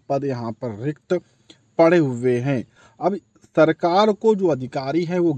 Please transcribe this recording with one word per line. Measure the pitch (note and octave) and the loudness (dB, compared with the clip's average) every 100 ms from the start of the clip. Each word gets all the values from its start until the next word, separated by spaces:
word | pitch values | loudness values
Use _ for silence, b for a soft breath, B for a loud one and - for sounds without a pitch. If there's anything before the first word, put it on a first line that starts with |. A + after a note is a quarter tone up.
| - | -6
पद | C#3 | -4
यहाँ | C#3 B2 A#2 | -4 -6 -8
पर | A2+ B2 G2+ | -8 -10 -6
रिक्त | C3+ D3 _ F3+ b b b b _ - | -8 -8 _ -6 b b b b _ 2
पड़े | E3 F3 | 4 4
हुए | C#3+ A#2+ B2+ B2 | 2 0 0 0
हैं। | C3 C3 - b b b | 0 -4 -6 b b b
अब | E3 G3+ _ _ _ - | -4 -4 _ _ _ 2
सरकार | D#3 D#3 E3+ F3+ A3 | 2 2 0 2 2
को | G#3 A3 | 2 0
जो | G#3 F#3 | 2 0
अधिकारी | C3 B2+ C#3+ C3+ D#3+ | -2 -4 -8 -4 -2
हैं | E3 F3+ | -2 0
वो | E3+ | 0